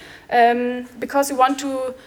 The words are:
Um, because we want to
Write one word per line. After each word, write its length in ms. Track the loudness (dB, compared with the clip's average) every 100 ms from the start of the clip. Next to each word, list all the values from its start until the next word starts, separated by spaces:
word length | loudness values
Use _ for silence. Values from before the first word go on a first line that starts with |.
| -20 -20 -2
Um, 580 | 4 4 4 -2 -6 -10 -12
because 320 | -4 -2 -2
we 60 | 2
want 200 | 2 0
to 340 | -4 -6 -6 -10